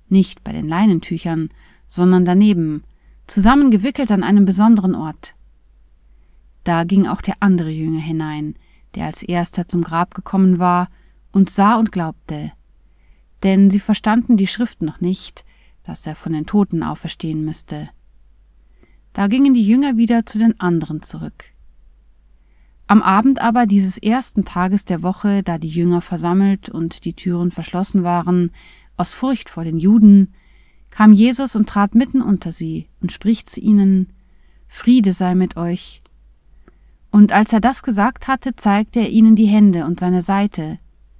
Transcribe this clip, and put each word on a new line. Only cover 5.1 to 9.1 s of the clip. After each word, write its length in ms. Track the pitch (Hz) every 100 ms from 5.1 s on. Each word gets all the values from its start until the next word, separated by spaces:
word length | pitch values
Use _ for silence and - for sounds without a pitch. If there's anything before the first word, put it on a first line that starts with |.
| 156 - - _ _ _ _ _ _ _ _ _ _ _ _
Da 180 | - 170
ging 240 | 170 196 190
auch 140 | 180
der 160 | - -
andere 300 | 202 180 160
Jünger 300 | 156 160 160
hinein, 540 | 156 160 156 151 151 - _ _ _ -
der 100 |
als 160 | 156